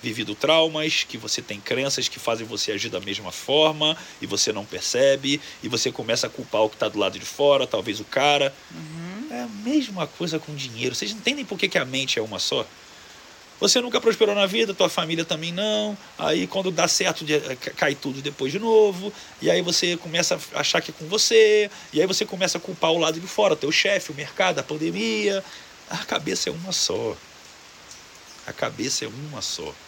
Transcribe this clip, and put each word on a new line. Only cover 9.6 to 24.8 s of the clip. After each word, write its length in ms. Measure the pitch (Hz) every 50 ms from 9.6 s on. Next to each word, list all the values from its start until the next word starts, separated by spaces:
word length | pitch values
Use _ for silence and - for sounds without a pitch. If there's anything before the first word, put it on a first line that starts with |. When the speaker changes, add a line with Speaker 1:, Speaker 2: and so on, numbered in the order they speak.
| 208 240 294 311 254 220 196 180 156
Speaker 1:
coisa 320 | - - - 170 165 160 156
com 160 | - - 151
dinheiro. 400 | 143 135 127 113 113 120 127 123
Vocês 180 | - - 208
entendem 320 | 214 214 - 233 277 294 254
por 140 | - 208 170
que 100 | 202 190
que 100 | - 180
a 60 | 135
mente 340 | 127 131 135 135 131 - 120
é 40 |
uma 160 | 110 110 101 90
só? 280 | - - 139 127 110 - - - - - - - - - - - - - - - - - - -
Você 180 | 202 202 - 254
nunca 220 | 240 247 - 247
prosperou 340 | - 226 208 - 220 202 208
na 120 | 202 196
vida, 260 | 185 196 226 226 196
tua 160 | 190 - 190 175
família 360 | - 190 170 160 165 165 165
também 280 | - 170 156 160 170
não. 440 | 175 180 208 214 214 214 214 214 208 - - - - -
Aí 280 | 165 151 156 175 185
quando 240 | 180 - 190 185 185
dá 180 | 170 165 170 175
certo, 360 | - - 185 180 160 - 160
de-, 140 | 147 151 147 - 131 131
ca-, 160 | 127 - -
cai 220 | - - 160 147 143
tudo 280 | 139 - 143 131 135
depois 280 | 135 147 139 - 139 131
de 80 | 123 202
novo. 540 | 226 226 226 220 214 208 190 175 190 208 202 - - - - -
E 100 | - 165
aí 100 | 170 180
você 380 | 180 175 170 - 180 175 170 160
começa 420 | - 165 156 165 160 - 180 170 - - -
a 60 | -
achar 200 | 147 - - 170
que 100 | - -
é 40 | 156 -
com 80 | 160
você. 640 | 156 196 214 - - 233 220 220 214 214 214 208 202 - - - -
E 80 | - 156
aí 60 | 180
você 180 | 185 185 - 214
começa 320 | - - 180 190 180 -
a 40 | 180
culpar 300 | - - 185 - - 165
o 80 | 165 170
lado 220 | 160 160 160 165
de 60 | 180
fora, 280 | 185 - - 208 190 160
teu 160 | - - 143
chefe, 420 | 156 - - 196 202 185 - -
o 20 | 147
mercado, 440 | 139 151 - - - 190 185 - 139
a 40 |
pandemia. 840 | 131 - 156 156